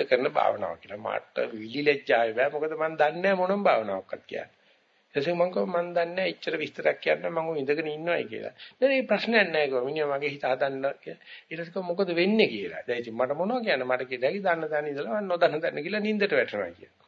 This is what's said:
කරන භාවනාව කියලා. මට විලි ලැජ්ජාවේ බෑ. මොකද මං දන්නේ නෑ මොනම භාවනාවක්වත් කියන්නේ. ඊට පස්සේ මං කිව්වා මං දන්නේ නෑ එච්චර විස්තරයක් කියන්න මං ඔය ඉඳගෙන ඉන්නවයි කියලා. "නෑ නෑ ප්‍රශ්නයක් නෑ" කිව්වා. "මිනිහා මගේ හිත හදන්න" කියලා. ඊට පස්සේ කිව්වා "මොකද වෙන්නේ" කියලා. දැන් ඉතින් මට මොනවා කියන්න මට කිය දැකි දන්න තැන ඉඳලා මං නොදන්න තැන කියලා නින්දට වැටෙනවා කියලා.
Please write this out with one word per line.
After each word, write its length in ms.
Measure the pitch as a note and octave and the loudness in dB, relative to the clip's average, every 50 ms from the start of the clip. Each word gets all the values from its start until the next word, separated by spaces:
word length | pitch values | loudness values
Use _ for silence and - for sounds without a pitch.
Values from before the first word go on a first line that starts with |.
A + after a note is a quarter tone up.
| C#3 | 2
කරන 220 | - B2+ A#2+ C3+ D3+ | 2 2 2 2 2
භාවනාව 460 | D3+ C3 G#2 G#2 G#2 G#2 G2+ F2 E2 | 2 4 2 2 2 0 -4 -6 -6
කියලා. 240 | - - - G2+ G#2 | -8 -12 -14 -12 -8
මට 340 | G#2 G2 G2+ - - - _ B2+ B2 B2 | -6 -4 -4 -4 -6 -6 _ -4 -4 -4
විලි 300 | A2+ G#2+ A2 A2+ A#2 C#3+ | -4 -10 -10 -8 -6 0
ලැජ්ජාවේ 520 | D3 D3 C#3+ C#3 - - C3 A#2 A#2 A2+ G#2+ | 2 2 2 2 2 4 4 4 4 2 2
බෑ. 160 | A#2 C3 C#3+ | 2 2 2
මොකද 220 | D3 D3 D3+ D#3 D#3+ | 0 -2 -4 -4 -2
මං 200 | D#3 D#3+ D#3+ D#3+ | -2 -2 -2 2
දන්නේ 280 | D3+ D3 D3+ D#3+ F3 | 2 2 2 2 2
නෑ 140 | F#3 G3 G3 | 2 2 2
මොනම 260 | F3+ F3+ F#3 G3 G3+ | 2 2 2 0 2
භාවනාවක්වත් 640 | G3+ F#3 C3+ A2+ G#2+ G#2 G2 F#2+ - - - - - | 4 4 4 4 2 0 -4 -4 -6 -8 -12 -14 -12
කියන්නේ. 340 | - - - - - _ _ _ _ _ _ _ _ _ _ _ _ - | -10 -10 -10 -10 -12 _ _ _ _ _ _ _ _ _ _ _ _ -4
ඊට 20 | |
පස්සේ 160 | C#3+ C#3 E3 | -2 0 0
මං 160 | F3 E3+ F3 F3+ | 2 2 2 2
කිව්වා 240 | F#3 G3+ G3+ F#3+ | 2 0 -2 0
මං 160 | F3 E3+ F3 F3 | 0 -2 -2 0
දන්නේ 260 | F3 F3 E3+ E3+ F3 | 0 -2 -2 0 -2
නෑ 140 | F#3 F#3+ F3 | -2 -4 -4
එච්චර 260 | D#3+ - - E3 D#3+ | -4 -6 -6 -6 -4
විස්තරයක් 440 | D#3 D#3 D#3 - - D#3 D#3 C#3+ - | -4 -6 -6 -8 -2 -2 -2 -2 0
කියන්න 260 | - D#3 D3+ D#3 F3 | 0 0 0 0 0
මං 140 | F3 E3+ E3 | -4 -4 -2
ඔය 140 | D#3+ E3 D#3+ | -2 -2 -4
ඉඳගෙන 300 | D3 C3+ C3+ D3 D#3 D#3 | -2 0 0 0 0 -2
ඉන්නවයි 380 | D3+ D3+ D#3 E3 E3+ E3+ D3 A#2+ | -4 -6 -4 -2 -2 -2 -2 -2
කියලා. 280 | A2+ A2 G#2+ G#2+ G#2+ - - - - | -6 -8 -10 -10 -10 -12 -14 -18 -20
"නෑ 160 | - _ B3+ C#4 | -2 _ 2 4
නෑ 140 | C4+ C4 | 4 2
ප්‍රශ්නයක් 460 | - - G#3 G3 - A3 A#3 A3 G3 E3+ | 2 2 0 0 2 2 4 4 4 4
නෑ" 160 | D#3+ D#3 D3 | 4 2 2
කිව්වා. 200 | C3+ C3 B2 B2 | 2 2 0 0
"මිනිහා 240 | C#3 D3+ D#3 D3+ C#3+ | 0 0 0 0 0
මගේ 220 | C#3 C#3 D3 D3 | 0 -2 -2 -4
හිත 140 | C#3 C#3+ - | -4 -4 -2
හදන්න" 400 | C3 C3 C3 C#3+ C#3 C3+ C3+ C3+ C#3 C#3 | -2 0 0 0 -2 0 -2 -2 -4 -4
කියලා. 260 | - - - - - - - - - | -6 -12 -14 -14 -14 -16 -20 -20 -20
ඊට 200 | - _ E3 E3 | -14 _ -10 -10
පස්සේ 60 | E3+ | -10
කිව්වා 200 | E3+ - G3 F#3 | -8 -8 -8 -6
"මොකද 260 | - F3 F#3 G3 F3 | -4 -2 0 0 2
වෙන්නේ" 340 | E3+ E3 F3+ G3 A3 A3 F#3+ | 2 4 4 6 6 6 6
කියලා. 360 | C3 A2+ G2+ F#2+ E2+ - - | 4 2 -2 -6 -8 -8 -8
දැන් 180 | - - A#2+ A#2+ | -4 -4 -4 -4
ඉතින් 140 | A#2+ A#2 A2 | -4 -6 -2
මට 180 | A#2 B2+ C3 | -2 0 0
මොනවා 280 | C#3+ D#3 F3+ G#3 B3+ B3+ | 0 -2 -2 -2 -2 -2
කියන්න 220 | A3+ G3+ D#3 C3 | 0 0 0 0
මට 240 | B2+ B2+ B2+ B2+ C3 | 0 0 -2 -2 -2
කිය 140 | B2+ C3 A#2+ | -6 -4 0
දැකි 200 | B2 C#3+ F3+ G3+ | 0 0 0 0
දන්න 280 | F#3+ F#3 E3+ E3 D#3+ D3+ | 0 0 0 0 -2 -2
තැන 180 | D#3 D3 D3+ | -2 -2 -2
ඉඳලා 300 | D3+ C#3+ C#3 D#3+ A3 A3 | -4 -6 -6 -6 -4 -4
මං 120 | G#3+ G3+ F#3 | -4 -2 -2
නොදන්න 320 | F3 E3+ E3+ D#3 D3+ D#3 | 0 2 2 2 2 0
තැන 220 | E3+ D#3 C#3+ D3 | -2 -4 -4 -4
කියලා 180 | D3 F3 G3+ G#3+ | -6 -4 -4 -2
නින්දට 320 | G3+ G#3+ G#3+ G#3 G3+ F3+ | -2 -2 0 0 0 2
වැටෙනවා 380 | D3+ C3 A2+ - - G#2 F#2+ E2+ | 2 2 2 0 -2 -4 -4 -6
කියලා. 260 | E2+ - - - _ _ _ | -8 -14 -20 -20 _ _ _